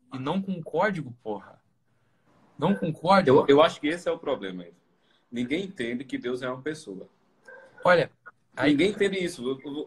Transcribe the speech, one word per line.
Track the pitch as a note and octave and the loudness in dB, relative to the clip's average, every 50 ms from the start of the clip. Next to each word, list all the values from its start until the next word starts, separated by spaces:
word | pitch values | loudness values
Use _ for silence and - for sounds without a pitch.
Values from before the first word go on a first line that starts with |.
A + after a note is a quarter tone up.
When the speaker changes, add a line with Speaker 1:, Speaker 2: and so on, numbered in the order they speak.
| _ _ | _ _
Speaker 1:
e | - B2+ | -12 -8
não | C3 C#3+ F3 G3 | -6 -4 -4 -4
com | F#3+ G3 | -4 -4
um | F#3 E3+ | -8 -8
código, | D#3 - - D#3+ G3 G#3+ F#3+ D#3 C#3 B2 A#2+ - | -8 -6 -2 0 0 0 -2 -4 -8 -10 -14 -12
porra. | - A2 G#2 G2 - - - _ _ _ _ _ _ _ _ _ _ _ _ _ _ _ _ _ _ _ _ - | -10 -10 -10 -10 -12 -16 -20 _ _ _ _ _ _ _ _ _ _ _ _ _ _ _ _ _ _ _ _ -2
Não | C#3 F3+ G3+ | 0 0 2
com | - - | 2 0
um | E3 | -2
código. | D#3 - - F3 G3 F#3+ E3+ C3+ B2+ D#3 | -4 -2 2 4 6 6 8 8 6 6
Speaker 2:
Eu, | - - | 8 8
eu | C#3 D3 | 8 8
acho | D#3+ E3+ - - | 8 6 4 -2
que | - | -4
esse | D3 E3 F3 - F3 | -4 -4 -2 -4 -4
é | |
o | E3 E3 | -4 -4
problema. | - D3 C3 G#2+ G2 F#2+ F2+ F2+ E2+ E2+ - _ _ _ _ _ _ _ _ _ _ _ | -4 -4 -4 -4 -4 -8 -10 -10 -12 -16 -20 _ _ _ _ _ _ _ _ _ _ _
Ninguém | A#2+ A#2 B2 A#2+ D3 F3 G3 | -6 -6 -4 -2 -2 -4 -4
entende | F#3 - - A#2+ A#2 A#2+ B2 C#3 | -6 -8 -8 -6 -6 -6 -8 -8
que | - C#3 C3+ | -8 -10 -8
Deus | A#2 B2 B2+ B2 | -6 -6 -6 -6
é | C3+ B2+ | -6 -8
uma | B2+ C3 | -8 -8
pessoa. | C3+ D3+ D#3 D#3 - G#2 F#2+ F#2+ F#2 - _ _ _ _ _ _ _ - - - - - _ - - | -8 -10 -10 -10 -12 -14 -14 -14 -16 -20 _ _ _ _ _ _ _ -20 -20 -20 -20 -20 _ -4 2
Speaker 1:
Olha, | F3+ F3+ E3 C#3 - _ _ _ - - _ _ _ _ | 2 4 4 2 -2 _ _ _ -20 -20 _ _ _ _
aí | - C3 D3 | -2 0 2
Speaker 2:
Ninguém | D3 C#3 F3 G#3 | 2 2 2 0
entende | G#3 - G3+ G3 G3 F#3+ | 0 0 -2 -2 0 -2
isso. | F3+ E3 - - A#2+ B2+ C3+ C3+ - D3 C#3 D3+ D3 | -4 -4 -6 -6 -6 -6 -6 -8 -10 -10 -10 -10 -10